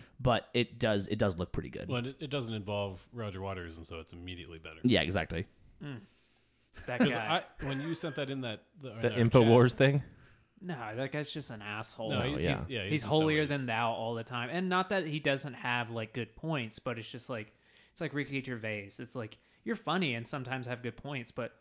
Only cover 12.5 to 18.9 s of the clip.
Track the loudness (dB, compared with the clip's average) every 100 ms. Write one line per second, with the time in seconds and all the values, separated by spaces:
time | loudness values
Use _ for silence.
12.5 | 0 -2 -4 -2 -2 2 4 6 4 2
13.5 | 0 0 0 0 0 -2 -4 -4 -6 -4
14.5 | -2 0 0 2 0 0 0 2 0 -2
15.5 | -6 -2 0 -2 -4 -6 -6 -8 -6 -4
16.5 | -2 -4 -6 -6 -6 -8 -10 -8 -8 -8
17.5 | _ _ -20 _ -10 -6 -4 -4 -4 -4
18.5 | -4 -4 -4 -6